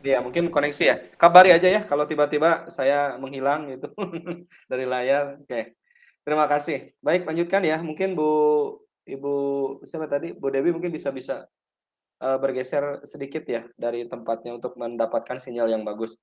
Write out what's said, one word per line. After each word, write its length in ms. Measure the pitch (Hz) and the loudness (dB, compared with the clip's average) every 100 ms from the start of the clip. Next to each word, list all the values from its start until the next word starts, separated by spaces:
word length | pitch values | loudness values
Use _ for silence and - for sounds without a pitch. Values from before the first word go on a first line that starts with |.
Ya, 240 | 139 131 | 2 0
mungkin 240 | 123 143 170 | 0 -2 0
koneksi 360 | 160 147 143 156 | 0 0 2 2
ya. 80 | 120 - _ | 2 -4 _
Kabari 320 | 175 170 185 | 8 10 10
aja 160 | 170 180 | 8 6
ya 160 | 202 | 2
kalau 240 | - 147 147 | 0 -2 0
tiba-tiba 560 | 151 147 147 156 160 - | 0 0 2 2 2 -2
saya 480 | - 135 143 143 123 | -2 0 2 0 -4
menghilang 480 | 135 135 131 151 151 131 | -10 -4 -2 -2 -4 -10
gitu 160 | 131 170 190 170 180 | -12 -8 -8 -8 -10
<laughs> 400 | 175 175 - _ | -12 -14 -20 _
dari 160 | 127 127 | -6 -4
layar. 480 | 127 123 143 143 139 | -4 0 0 0 -8
Oke. 400 | 139 123 113 _ _ _ _ _ | -8 -8 -8 _ _ _ _ _
Terima 240 | - 151 151 | -4 0 2
kasih. 480 | 147 147 143 - _ | 2 -2 -8 -8 _
Baik, 240 | 143 175 175 | 0 0 0
lanjutkan 320 | 160 170 196 | -4 0 0
ya. 160 | 185 156 | 0 -2
Mungkin 320 | 165 156 190 180 | -4 -4 -4 0
Bu, 160 | 151 151 151 151 143 - _ _ | 0 2 4 2 0 -6 _ _
Ibu, 300 | - 139 139 143 139 139 135 135 | -14 -10 -4 -2 -2 -2 -4 -6
siapa 240 | - 160 156 | -12 -10 -4
tadi? 240 | 143 170 | -4 -4
Bu 160 | 170 139 | -6 -2
Dewi 240 | 135 151 | 0 0
mungkin 160 | 170 175 | 0 -4
bisa, 240 | 156 - | -6 -6
bisa, 320 | 135 123 127 - _ _ _ _ _ _ _ | -8 -8 -10 -10 _ _ _ _ _ _ _
eh, 140 | 131 135 | -2 0
bergeser 640 | 135 127 127 151 143 143 | 0 -2 -2 -2 -2 -6
sedikit 400 | - - 139 156 | -12 -12 -8 -8
ya 240 | - 117 113 _ | -4 -6 -6 _
dari 320 | 117 120 117 | -4 -4 -6
tempatnya 480 | 120 113 113 120 120 | -10 -6 -6 -6 -8
untuk 240 | 123 120 | -10 -8
mendapatkan 560 | 120 117 113 120 - 123 | -8 -2 -2 -2 -4 -10
sinyal 320 | - 120 113 | -8 -2 0
yang 160 | 110 | 0
bagus. 320 | 104 107 110 - | -4 -6 -8 -8